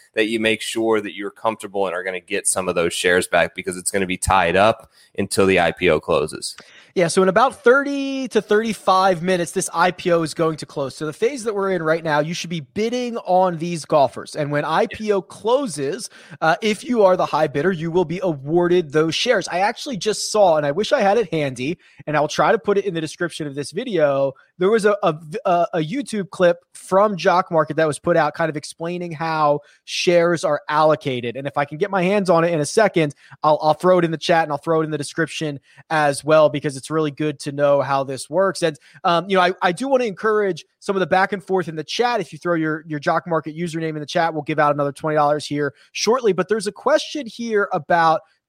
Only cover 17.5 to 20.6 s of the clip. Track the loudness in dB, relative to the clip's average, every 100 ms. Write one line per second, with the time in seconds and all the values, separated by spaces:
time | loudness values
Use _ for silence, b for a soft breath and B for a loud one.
17.5 | 0 -2 -2 -2 0 -2 -2 -4 -6 -2
18.5 | 0 2 2 2 0 0 0 0 0 0
19.5 | -2 -2 -2 -8 -6 -4 -4 -2 4 4
20.5 | 4